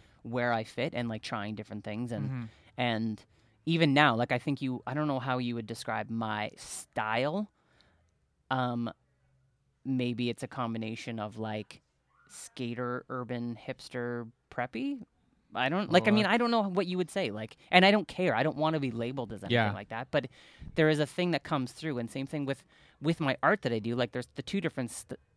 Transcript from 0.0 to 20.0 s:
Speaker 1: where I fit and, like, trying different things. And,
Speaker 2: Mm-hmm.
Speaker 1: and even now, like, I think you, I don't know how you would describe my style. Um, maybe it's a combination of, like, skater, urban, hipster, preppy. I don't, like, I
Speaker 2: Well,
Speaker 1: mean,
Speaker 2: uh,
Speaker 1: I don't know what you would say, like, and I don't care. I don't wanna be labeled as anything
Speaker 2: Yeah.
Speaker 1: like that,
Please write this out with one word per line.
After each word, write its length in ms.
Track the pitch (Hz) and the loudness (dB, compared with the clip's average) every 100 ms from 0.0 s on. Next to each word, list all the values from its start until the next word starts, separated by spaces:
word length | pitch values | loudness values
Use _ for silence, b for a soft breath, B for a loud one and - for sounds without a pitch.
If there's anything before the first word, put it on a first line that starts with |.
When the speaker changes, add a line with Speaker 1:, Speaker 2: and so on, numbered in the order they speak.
| b b | b b
Speaker 1:
where 300 | 117 123 120 | -6 -2 2
I 120 | 117 | 0
fit 280 | 110 - 139 | -2 -4 -2
and, 140 | 120 120 | -2 -4
like, 140 | 113 | -4
trying 320 | - 113 101 | -6 -6 -4
different 300 | 104 107 104 | -8 -8 -10
things. 280 | - 104 123 | -8 -6 -4
And, 160 | 117 135 | -4 -4
Speaker 2:
Mm-hmm. 140 | 131 117 B B - | -6 -8 B B -4
Speaker 1:
and 480 | 123 113 113 107 - _ _ _ - | -2 0 -2 -4 -10 _ _ _ 0
even 260 | 165 160 | 4 6
now, 200 | 139 151 113 | 6 6 4
like, 160 | 123 | 2
I 60 | 123 | 0
think 240 | - 135 | -2 -2
you, 200 | 135 123 - | -4 -6 -6
I 80 | |
don't 140 | 139 151 | -4 -2
know 100 | 135 | -2
how 200 | 131 127 | -2 -2
you 160 | 120 | -2
would 120 | 117 110 | -4 -6
describe 420 | 113 - 107 107 | -8 -6 -4 -4
my 400 | 113 110 107 107 - | -4 -2 -2 -4 -8
style. 960 | - - - - 107 113 139 180 214 _ _ _ _ _ _ _ _ _ - | -14 -14 -8 -4 0 0 0 -2 -4 _ _ _ _ _ _ _ _ _ -2
Um, 400 | 131 123 120 117 - _ _ _ _ _ _ _ _ | 0 0 0 -4 -6 _ _ _ _ _ _ _ _
maybe 460 | 131 131 123 117 120 | -2 0 0 0 -2
it's 120 | 117 | -2
a 60 | 131 | -6
combination 680 | - 117 113 110 113 - 113 | -6 -4 -4 -6 -6 -8 -6
of, 200 | 107 104 | -6 -6
like, 440 | 110 107 104 - _ _ _ _ _ | -6 -6 -8 -16 _ _ _ _ _
skater, 760 | - - - 120 117 123 123 - | -18 -16 -8 -6 -4 -4 -6 -6
urban, 500 | 131 123 123 120 113 - | -8 -6 -6 -6 -6 -10
hipster, 600 | 131 - 127 120 120 117 - _ | -12 -10 -6 -4 -6 -8 -14 _
preppy. 500 | - 123 220 277 277 - _ _ _ _ | -6 -6 -4 -6 -6 -12 _ _ _ _
I 140 | - 127 | -2 0
don't, 200 | 175 208 | 0 2
like, 120 | 175 180 | 4 6
I 40 | |
Speaker 2:
Well, 60 | 214 | 6
Speaker 1:
mean, 100 | 202 | 4
Speaker 2:
uh, 40 | |
Speaker 1:
I 60 | 226 | 4
don't 140 | 240 | 4
know 120 | 233 202 | 2 2
what 180 | 180 180 | 0 0
you 120 | 180 | 0
would 120 | 175 | -2
say, 200 | 196 156 | -2 -2
like, 260 | 104 110 - b | -4 -8 -12 b
and 140 | 180 | 8
I 60 | 185 | 10
don't 160 | 208 170 | 8 4
care. 280 | - 180 | 0 2
I 80 | 113 | 4
don't 140 | 147 139 | 2 2
wanna 240 | 156 160 | 2 2
be 100 | 139 | 0
labeled 420 | 113 117 135 113 | -2 -2 -4 -6
as 100 | 107 | -6
anything 120 | 98 | 2
Speaker 2:
Yeah. 180 | 117 110 | 4 4
Speaker 1:
like 160 | 98 104 | 0 -6
that, 200 | 113 | -8